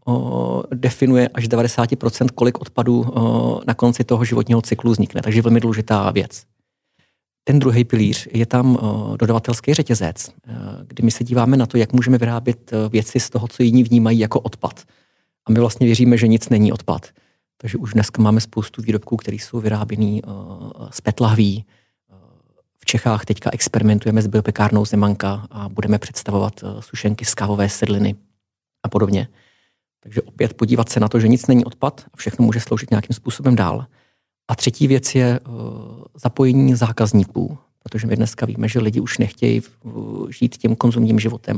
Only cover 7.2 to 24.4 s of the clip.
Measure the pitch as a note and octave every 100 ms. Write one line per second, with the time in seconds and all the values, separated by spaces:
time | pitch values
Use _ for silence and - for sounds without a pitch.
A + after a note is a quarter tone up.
7.2 | _ _ - C#3+ C3 A#2 A#2+ A2+ G#2 A2
8.2 | - A2+ A2+ B2 B2+ B2 G#2+ G#2+ G#2+ G#2+
9.2 | A2 A2+ A2+ A#2+ - D#3 D3 A2+ F2 -
10.2 | - - - A#2 G2+ G2+ - - A#2 -
11.2 | A#2+ B2 A#2+ C3+ A2+ B2 G#2+ B2+ A#2+ B2+
12.2 | A#2 A#2 A#2+ A#2 - A2 G#2+ A2+ G#2+ B2
13.2 | - A#2+ A2+ - A#2+ B2 A#2 A#2+ A2+ A#2
14.2 | G#2+ - - - - - - _ _ _
15.2 | _ _ - A2 A#2+ - A#2+ A2+ B2 A#2
16.2 | A2+ A2+ - A2 G#2+ G#2+ - D2+ - _
17.2 | _ _ _ _ A#2 A#2+ A2 A2 G#2 -
18.2 | G#2+ A2 - - G#2 - A2+ G#2+ - A2+
19.2 | - G#2+ - A#2+ G#2+ G#2+ G#2+ G#2 G#2 G#2
20.2 | - G2 F#2+ F#2+ G#2 - A2+ - - A2
21.2 | A2+ A2 G#2 G2 G#2+ _ _ _ _ G2
22.2 | _ _ _ _ _ _ - A#2+ A#2+ G#2+
23.2 | - G#2 - - - A2+ G#2+ G#2 A2 G#2+
24.2 | G#2 G#2+